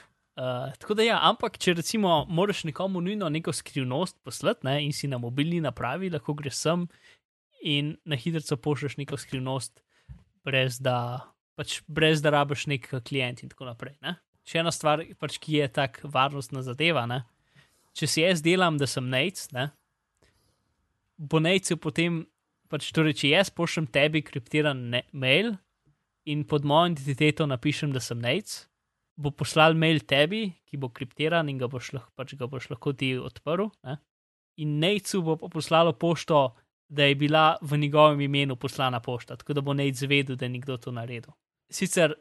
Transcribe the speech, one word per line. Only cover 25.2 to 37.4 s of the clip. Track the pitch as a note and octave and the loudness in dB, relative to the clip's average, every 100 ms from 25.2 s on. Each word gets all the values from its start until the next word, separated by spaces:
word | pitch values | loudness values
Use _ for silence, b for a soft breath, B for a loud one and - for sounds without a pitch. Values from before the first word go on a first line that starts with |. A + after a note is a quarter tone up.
| B2+ D3 A3+ G3 - _ _ _ _ _ - | 2 4 2 -4 -12 _ _ _ _ _ -6
in | D3 | -4
pod | D3 D3+ | 0 0
mojo | C#3+ D3 F3 | 4 4 4
identiteto | D#3+ C3+ C3 D3+ D3 | 0 -4 2 2 4
napišem, | D3+ B2+ D3+ C#3+ D3+ | 0 0 -2 -2 -2
da | C3+ | -4
sem | - A#2+ | -6 -4
Nec, | A#2+ D#3+ - - - _ _ _ _ - | -2 -2 -4 -12 -16 _ _ _ _ -8
bo | C#3+ | -6
poslal | - B2+ D#3+ D#3 | -4 0 6 6
mail | D#3+ D#3+ D#3 | 6 4 2
tebi, | - C#3 D3+ G#3+ G#3+ E3+ | 2 2 2 2 -4 -8
ki | _ C#3+ | _ -8
bo | C3 | -8
kriptiran | - B2+ - D3+ E3+ D3+ | -8 -10 -4 0 0 0
in | C3+ | -2
ga | B2 | -4
boš | C3 - | -6 -10
lah-, | C3+ - | -12 -14
pač, | - C3 | -14 -14
ga | C#3 B2 | -10 -8
boš | B2+ - | -8 -10
lahko | C#3+ - | -6 -4
ti | C3+ C3+ | -2 -2
odprl, | B2+ - - - F3 G#3+ - | -2 -6 -10 -4 -2 -4 -6
ne. | B2+ C#3+ _ _ _ _ _ - | -12 -12 _ _ _ _ _ -8
In | D3+ D3 | -4 0
Necu | E3 G#3 - G3 | 2 0 -2 -2
bo | E3 D#3+ | -2 -2
pa | F#3 | -4
poslalo | E3+ - E3 E3+ | -8 2 4 4
pošto, | - E3+ E3 - D#3 C3 b b _ _ | 4 0 0 2 4 2 b b _ _
da | D3 | 2
je | C#3+ | 4
bila | C#3+ D3 D#3 | 4 4 6